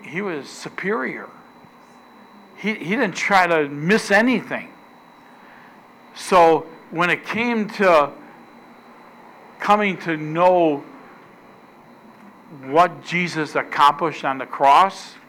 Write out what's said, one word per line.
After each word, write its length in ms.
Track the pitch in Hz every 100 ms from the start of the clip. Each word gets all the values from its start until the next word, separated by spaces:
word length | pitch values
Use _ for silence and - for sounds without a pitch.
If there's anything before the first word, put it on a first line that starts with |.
he 200 | - 180
was 260 | 202 156 131
superior. 800 | - - - 185 233 247 - - - - - - - - - - - - - - -
He, 180 | 208
he 220 | 214 151 226
didn't 200 | 214 -
try 300 | - 196 175
to 240 | 165 143
miss 400 | 143 160 214 -
anything. 640 | 196 240 226 - 123 92 - - - - - - - - - - - - - - -
So 500 | - 185 165 156 - - -
when 220 | 160 175
it 120 | 160
came 460 | - 208 240 226 208
to 400 | - 190 160 139 - - - - - - - - - - - - - - -
coming 380 | - 208 208 175
to 200 | 170 156
know 640 | 151 160 185 180 165 143 - - - - - - - - - - - - - - - - - 147
what 400 | 131 151 175 143
Jesus 520 | - 170 175 151 147 147
accomplished 720 | 131 - 147 147 165 147 143
on 140 | 135
the 60 | 127
cross, 680 | - 139 147 190 190 - -